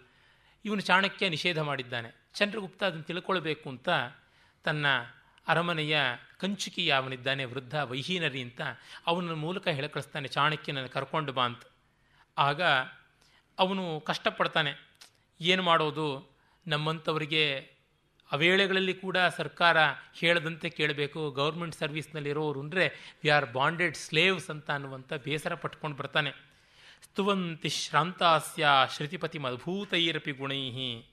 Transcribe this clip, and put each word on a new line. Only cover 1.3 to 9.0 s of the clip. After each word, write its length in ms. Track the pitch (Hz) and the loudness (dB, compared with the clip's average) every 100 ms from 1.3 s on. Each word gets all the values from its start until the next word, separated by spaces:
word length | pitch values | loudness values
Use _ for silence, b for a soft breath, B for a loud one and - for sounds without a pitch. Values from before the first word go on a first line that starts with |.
| 151 180 160 | 0 0 0
ಮಾಡಿದ್ದಾನೆ. 560 | 151 135 123 123 113 - _ | -2 -4 -4 -6 -8 -16 _
ಚಂದ್ರಗುಪ್ತ 500 | - 208 214 190 - | -2 -2 -2 -10 -4
ಅದನ್ನು 200 | 196 160 | -4 -4
ತಿಳ್ಕೊಳ್ಬೇಕು 640 | 156 175 180 185 160 147 151 | -8 -8 -2 -2 -2 -6 -6
ಅಂತ 200 | 127 - 160 123 - b b b b | -8 0 0 0 -8 b b b b
ತನ್ನ 220 | - 151 147 131 120 - _ _ - | -4 0 2 2 0 -16 _ _ 0
ಅರಮನೆಯ 520 | 160 175 160 151 151 131 120 - - | 2 2 -2 0 0 0 -2 -10 -8
ಕಂಚುಕಿ 480 | 190 202 - - 170 | -6 -4 -6 -2 2
ಯಾವನಿದ್ದಾನೆ 600 | 135 131 131 127 139 131 | 2 2 -4 -4 -2 -4
ವೃದ್ಧ 300 | 123 123 151 | -8 -6 -4
ವೈಹೀನರಿ 680 | 135 131 135 185 160 131 | -4 -4 -4 -2 -2 -4
ಅಂತ, 200 | 123 - 147 123 B B | -10 -8 -10 -10 B B